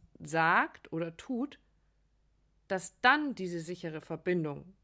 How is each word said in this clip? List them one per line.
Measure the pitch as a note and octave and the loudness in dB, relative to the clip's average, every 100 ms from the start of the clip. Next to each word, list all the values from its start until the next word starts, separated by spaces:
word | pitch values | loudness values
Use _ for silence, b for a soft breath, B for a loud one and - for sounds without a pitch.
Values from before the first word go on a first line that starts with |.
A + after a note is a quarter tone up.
| - - | -20 -16
sagt | D3+ E3 D#3+ G3+ D#4 - - | -4 2 4 4 2 -4 -8
oder | E3 E3 E3 | -6 -6 -8
tut, | - A#3+ C#4+ - _ _ _ _ _ _ _ _ _ _ - | -8 -6 -6 -10 _ _ _ _ _ _ _ _ _ _ -4
dass | F#3+ - _ | -4 -4 _
dann | B3 D4+ D4 | 4 4 2
diese | G#3+ F#3 E3+ | -4 -4 -4
sichere | E3 F3+ E3 D#3 | -6 -6 -6 -8
Verbindung | - D#3+ F#3 F3+ D#3 C#3+ E3+ - | -8 -4 0 2 0 -4 -12 -20